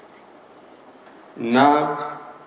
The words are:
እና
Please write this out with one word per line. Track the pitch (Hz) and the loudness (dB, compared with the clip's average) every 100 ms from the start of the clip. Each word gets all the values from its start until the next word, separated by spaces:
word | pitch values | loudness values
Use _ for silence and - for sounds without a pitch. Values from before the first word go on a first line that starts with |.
| - - - - - - - - - - - - - - | -20 -20 -20 -20 -20 -20 -20 -20 -20 -20 -20 -20 -20 -10
እና | 117 123 143 147 147 - - - - - | -2 2 4 2 0 -6 -10 -14 -18 -20